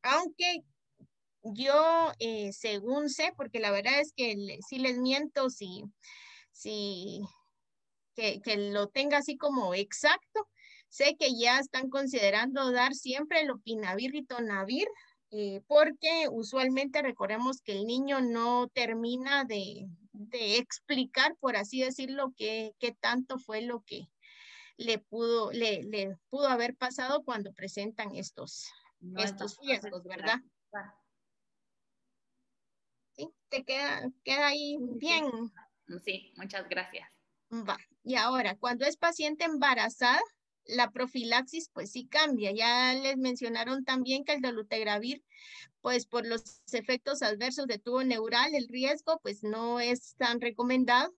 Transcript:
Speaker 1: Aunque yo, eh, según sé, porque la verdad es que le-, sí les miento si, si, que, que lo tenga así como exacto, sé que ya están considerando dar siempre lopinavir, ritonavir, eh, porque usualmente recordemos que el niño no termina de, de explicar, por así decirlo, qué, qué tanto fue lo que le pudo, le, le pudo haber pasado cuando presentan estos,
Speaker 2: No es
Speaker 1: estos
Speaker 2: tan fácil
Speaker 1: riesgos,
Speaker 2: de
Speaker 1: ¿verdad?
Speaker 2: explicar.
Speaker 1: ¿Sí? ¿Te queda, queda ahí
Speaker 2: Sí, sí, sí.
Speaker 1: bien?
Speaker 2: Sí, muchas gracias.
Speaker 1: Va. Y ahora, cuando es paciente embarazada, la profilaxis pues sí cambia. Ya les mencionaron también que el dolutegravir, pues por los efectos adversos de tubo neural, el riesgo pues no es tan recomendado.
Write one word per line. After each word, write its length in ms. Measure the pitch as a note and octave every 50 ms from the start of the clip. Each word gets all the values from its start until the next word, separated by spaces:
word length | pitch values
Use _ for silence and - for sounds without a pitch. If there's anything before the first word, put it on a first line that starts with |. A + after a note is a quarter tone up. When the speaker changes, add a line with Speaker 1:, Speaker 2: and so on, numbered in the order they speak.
Speaker 1:
Aunque 600 | - B3 C4+ D#4+ F4+ E4 D#4+ - F4 F4+ F4 E4 - _ _ _ _ _ _ _ - _ _ _ _ _ _ _ _
yo, 680 | A3 G3+ G#3+ C4 C4+ C#4 D4+ D#4 E4 E4 E4 E4 D#4 - -
eh, 320 | A3+ A3+ A3+ G#3+ G#3 G3
según 580 | G3 - - A3 G#3 G3+ G3 A#3 C4 C#4+ D4 D4
sé, 220 | C4 - D#4 F4 F4+ -
porque 220 | C4+ A3+ - A#3
la 120 | A3 G#3
verdad 280 | G3+ G3 G3+ A#3+ C4+ C#4+
es 120 | D4 - _
que 220 | - B3 A#3 G#3+
le-, 240 | G3+ G3+ G3 - - - -
sí 120 | - C4
les 180 | C4 C4 B3+ B3
miento 520 | B3+ B3+ C4 C#4 D4+ D4 _ C#4+ C4+ B3+
si, 340 | B3+ - G#3 F#3 F3+ G3+ G#3+ G#3 - _ _ - - - - - - - - _
si, 680 | _ - - G#3 G#3+ G#3 G#3 G3+ G3 F3 F3+ G#3 - F#3 G#3 F#3 - _ _ _ _ _ _ _ _ _ _ _ _ _ _ _ _
que, 260 | - A3+ G#3 - G3+
que 160 | G3+ A#3 G#3+ G3+ G3+ G3+
lo 160 | G3+ G#3 G3+ G3+
tenga 300 | _ C4+ C#4 D4 C#4+ C#4+
así 180 | C#4+ D4+ C#4+ C4+
como 360 | - D4 C#4 B3 G#3+ F#3 F3+
exacto, 760 | F#3+ G3+ G#3 - - - D4 E4 F#4+ _ _ _ A4 G#4 _ _ _ - - - - _ _
sé 260 | - - C#4 C#4+ C#4+ -
que 200 | D#4+ C4+ B3+ A3+
ya 220 | A#3+ A#3+ B3 C4
están 300 | C#4 C4+ - C4 C4 C4
considerando 840 | C4 C#4 C#4 C4 C4 B3 G#3 G3+ G3 G#3+ A#3 B3+ C4+ C#4 C4+ B3+
dar 220 | B3 B3 B3 C4 C4+
siempre 480 | C4 - C4 B3+ C#4 D4+ D4+ E4+ D#4+ D#4
lopinavir, 680 | C#4+ B3+ A3+ _ A3+ A3+ A3 G#3+ F#3 F#3 G3 A#3+ C4
ritonavir, 760 | C#4 D4+ C#4 - B3+ A#3+ A#3+ A3 G3+ G3 F#3+ G3 B3 D4 G4+ A#4+ G#4+ - - _ _ _ _ _
eh, 300 | - G#3+ G#3 G3+ G3 G3 G#3+ _
porque 600 | D4 D4 D#4 D#4+ C#4+ - - D#4 E4 E4 D#4+ C#4
usualmente 720 | - A3+ A3 G#3 - C4 C4 C4 C4 C4 C#4 C#4 C4 D4
recordemos 600 | D4 C4+ A#3 - G3 G3 G#3+ A3 B3 B3+ C4+ C4
que 120 | _ - G3+
el 120 | G3 G#3
niño 360 | A3+ A#3+ B3+ C4+ C#4 C#4 C4+
no 460 | B3+ A#3+ A#3 A#3 A#3 A#3+ B3 B3 B3 B3
termina 760 | _ C4 A#3+ A3+ A3+ A3+ A#3 A#3 B3 B3+ B3+ C4+ C#4+ C#4+ C4+
de, 420 | A3+ A3 G3+ G3 F#3+ - - G3 F#3+ E3+ E3+ - -
de 460 | _ G#3 G#3 A3 - A#3+ A3+ G3+ G#3 A#3+
explicar, 760 | B3 _ - - _ - D4 C4 B3+ - - C4 C4 D4+ E4 _
por 160 | - C4 A3+
así 260 | G#3 G#3 G#3 - C4
decirlo, 520 | B3+ B3+ C4 - C4 B3+ C4+ C#4 C#4 C4 C4 _
qué, 360 | G#3+ G#3+ A3 A3+ A3 A3 G#3 _
qué 120 | - A#3+
tanto 460 | - _ - A#3 A#3+ B3+ B3+ _ C4 C4
fue 220 | C4 - G#3+ G#3+
lo 200 | A#3 A#3+ A#3+ A3+
que 260 | _ - - - F3 - _ _ _ - - - - - - - - - _ -
le 220 | - A#3 A3+ G#3
pudo, 520 | - _ - A3+ A#3 A#3 A#3 A#3 A3 G3
le, 320 | - A#3 A#3 A3 G#3 F3 D#3
le 340 | G3+ G#3+ G#3 G3 G3 G3 - _ _
pudo 180 | - C4+ C#4+ C#4
haber 280 | B3+ A#3+ A#3 A#3+ B3+
pasado 480 | _ C4 B3 C4 C4+ C4 B3+ C#4 D4 C4
cuando 300 | - A#3+ A3 G3+ G3 F#3+
presentan 600 | - - F#3+ - G#3 G3+ G#3+ A3+ - A3 G3+ F#3+
estos, 520 | F3+ G3 - _ - - - - - - - - - _ _ _ _
Speaker 2:
No 200 | F3 F3+ F#3 F#3
es 120 | G#3+ G3+
Speaker 1:
estos 240 | F#3+ G3 G3 G#3 G#3
Speaker 2:
tan 100 | - C#4
fácil 40 | C#4
Speaker 1:
riesgos, 340 | C4 G#3 G#3+ G#3 F#3 F3+ F3
Speaker 2:
de 60 | F3+
Speaker 1:
¿verdad? 260 | F#3 F3+ G3 G#3+ A3+
Speaker 2:
explicar. 580 | B3+ B3+ _ _ _ _ _ - G#3 F#3+ G3 - _ _ _ _ _ _ _ _ _ _ _ _ _ _ _ _ _ _ _ _ _ _ _ _ _ _ _ _ _ _ _ _ _ _ _ _ _ _ _ _ _ _ _ _
Speaker 1:
¿Sí? 160 | - C#4+ E4 _ _ _ _
¿Te 140 | - C4 C4
queda, 480 | - C4 C4+ C#4+ C#4+ - - - B3+ B3+ _ _
queda 240 | - C4 C#4 D4 C#4+
ahí 300 | C#4+ D4 D4 D4 D4 D4+
Speaker 2:
Sí, 80 | B3
sí, 60 | B3
sí. 60 | A#3 A#3
Speaker 1:
bien? 260 | A#3 D#4+ E4+ D#4+ D#4 C#4 A#3 A3+ A#3 A3+ _ - - _ _ _ _ - F3 F3+ -
Speaker 2:
Sí, 300 | G#3+ F#3+ F#3+ - - _
muchas 320 | - F#3 G3 G3+ G3 F#3 F#3
gracias. 420 | F3+ F#3 F3+ - - - - - _ _ _ _ _ _ _ _
Speaker 1:
Va. 260 | A3+ A#3 A3 G3+ F#3+ - - _ _ _ _
Y 120 | A#3 B3+
ahora, 400 | A#3+ G#3+ A#3+ C4 B3+ A#3 G#3 A#3+ -
cuando 280 | - A#3+ B3 A#3 C4
es 120 | D4 D4 _
paciente 480 | - E4+ E4+ - D#4 D4+ D#4 D4+ F4
embarazada, 760 | E4 D#4 C#4+ C4+ C#4+ B3+ A#3 G#3 A3+ B3 - B3+ A#3+ B3+ D#4+ A4 A4 _ _ _ _ _ _ _
la 260 | - - B3 A#3+ A3+
profilaxis 800 | - B3+ B3+ B3+ - C4 A#3 A#3 A#3 B3 C4 C4 - E4 E4 -
pues 200 | _ - A3 G3+
sí 160 | - B3+ B3 -
cambia. 440 | - D4+ D#4 D4+ C4+ A3+ G#3 G3
Ya 420 | G3 A3 A3+ A#3 A#3+ B3 B3+ B3+ B3+
les 220 | C4 C4+ C4+ C#4 C4
mencionaron 680 | C4 B3+ B3 A#3+ B3+ A#3 A#3 A3+ A#3 B3 C4 C#4 C4
también 400 | - C4 C4 B3+ B3 C4 C#4 C#4+
que 80 | - D4+
el 80 | C#4+
dolutegravir, 840 | B3+ B3+ A#3+ A3 G#3+ G#3 - A3 A3 G#3+ G#3 G#3 G#3+ B3 C#4+ C#4+ _ _ _ - - - - - - - _ _
pues 240 | _ B3 B3 B3 G#3
por 200 | _ - A#3+ A3
los 160 | A#3 A3+ A3+ - - - _ _ - -
efectos 480 | A#3 G#3+ - B3+ B3+ _ - C#4 -
adversos 460 | C4+ G#3+ G#3+ G3+ A3 A3+ B3+ C#4 C#4 B3+
de 120 | A3+ G#3
tubo 240 | _ A#3+ A#3+ B3+ C4
neural, 500 | C4 B3 A3 A3 A3+ A#3 A#3+ B3+ D4+ D#4
el 120 | C#4+ B3 A#3
riesgo 520 | A#3+ B3+ B3+ C4+ D4 D4+ - - D#4+ D#4+
pues 220 | _ G#3 G3+ G#3 -
no 360 | G#3+ G#3+ A3 A#3 A#3 A#3+ A#3+
es 360 | A#3+ A#3+ B3 B3+ - - - _
tan 240 | C4 A#3+ A#3 A#3+
recomendado. 720 | A#3 A#3+ G#3+ - A#3+ B3 C4 B3+ B3+ A#3+ A#3+ B3 C#4+ F4+ -